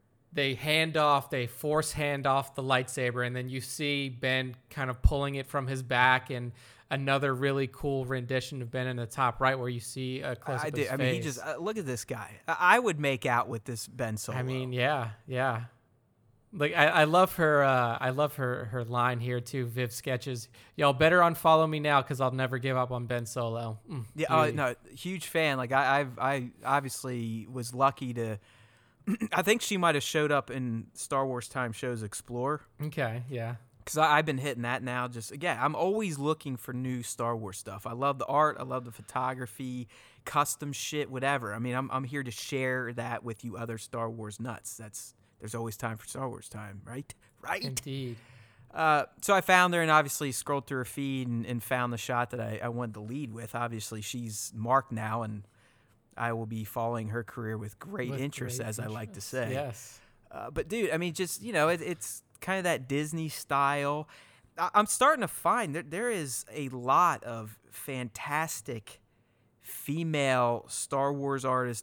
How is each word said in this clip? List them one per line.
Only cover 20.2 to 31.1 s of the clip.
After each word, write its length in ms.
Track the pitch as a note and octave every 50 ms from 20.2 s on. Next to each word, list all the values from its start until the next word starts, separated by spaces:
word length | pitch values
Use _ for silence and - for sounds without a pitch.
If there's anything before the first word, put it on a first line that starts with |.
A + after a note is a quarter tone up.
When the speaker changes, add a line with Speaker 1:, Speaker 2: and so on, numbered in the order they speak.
| - C#3 B2+ A#2 - - - - - - _
Speaker 1:
"Y'all 180 | - D3 C#3+ C3+
better 260 | B2+ D#3 D#3+ F3 F3+
unfollow 500 | E3+ E3+ E3 - - E3 D#3+ D#3+ D#3+ D#3
me 100 | D#3 D3+
now 220 | D3 D3+ C#3+ C#3
'cause 180 | C3 - C#3+ C3
I'll 100 | C3+ B2+
never 260 | B2+ C3 C3 B2 B2+
give 180 | B2+ B2 C3+ C3
up 140 | B2+ B2+ B2
on 140 | B2+ A#2+ A#2+
Ben 220 | A2+ B2 A#2+ A#2
Solo." 500 | A2 - C3 A#2 A#2 A2+ A#2 A#2 A2+ A2 G#2+ - -
Mm, 160 | F3 C3 A2+ - -
Speaker 2:
Yeah, 100 | D3 D#3+ C#3
oh, 100 | D#3+ D#3+ D#3
Speaker 1:
beauty. 140 | D3+ -
Speaker 2:
no, 160 | D3+ C#3 B2 A#2+ - - - -
huge 320 | - - F3 F#3+ F#3 -
fan. 300 | - - E3 D#3+ D3+ C#3
Like, 140 | C3 B2+ A#2+
I, 280 | C3 C3+ C#3 C3 C3+ C#3+
I've, 160 | C#3+ C3 A#2+ -
I 300 | - C3 C#3+ C3 B2 B2 - - -
obviously 800 | C3 C3+ C#3+ C#3 C3 - - - C3 B2+ A#2+ A#2 A2+ A2 A2+ G2+ -
was 240 | B2+ B2+ A#2 A#2+ B2
lucky 400 | B2 C3+ C#3 C3+ - C#3 B2 A#2+
to, 240 | A#2+ A#2 A2 G#2+ G2+ - _ - - - - _ _ _ _ _ _ _
<clears throat> 260 | - G3 - A3 G#3+
I 120 | - E3+ F3
think 180 | F#3+ A3+ A#3+
she 160 | - - G3+
might 160 | F#3 F3 E3+ D3+
have 100 | C#3+ -
showed 280 | - - D#3 D3+ D3
up 180 | D3 C#3 - -
in 380 | B2+ C3+ B2+ B2 A2+ A2+ A2 - -
Star 280 | - - -